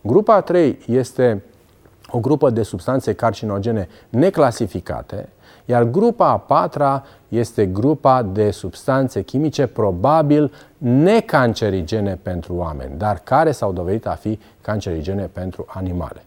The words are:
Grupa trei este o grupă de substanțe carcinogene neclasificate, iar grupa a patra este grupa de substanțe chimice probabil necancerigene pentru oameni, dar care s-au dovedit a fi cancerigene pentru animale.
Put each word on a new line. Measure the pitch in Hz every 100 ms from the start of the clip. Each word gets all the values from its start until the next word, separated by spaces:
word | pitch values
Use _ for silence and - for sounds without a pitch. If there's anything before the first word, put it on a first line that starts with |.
Grupa | 104 147 214 208
trei | - 175 156 - -
este | 120 120 - 123 104 - _ _ _ _ _ -
o | 123
grupă | 113 147 147
de | 113
substanțe | 107 98 - 131 120
carcinogene | 101 117 107 110 101 104 110 90 - _
neclasificate, | 117 175 190 135 110 110 92 - 60 - 101 - _ - -
iar | - 120
grupa | 120 143 233 233 165
a | 110
patra | - 143 175 139 143 135 - - _
este | 110 120 - 101
grupa | 90 123 151 143 131
de | 110 95 104
substanțe | 101 92 - - 131 131 -
chimice | 92 131 151 - 135
probabil | - 104 87 120 156 151 147 147 - - _
necancerigene | 127 127 165 226 214 151 123 107 110 95 82 110 101 92
pentru | - 90 82
oameni, | 87 85 73 65 69
dar | 107 101
care | - 131 160
s-au | 135 104
dovedit | 92 87 107 104
a |
fi | 82 107 107 - _
cancerigene | - 104 98 82 76 98 90
pentru | - 92 90 -
animale. | 95 92 87 85 -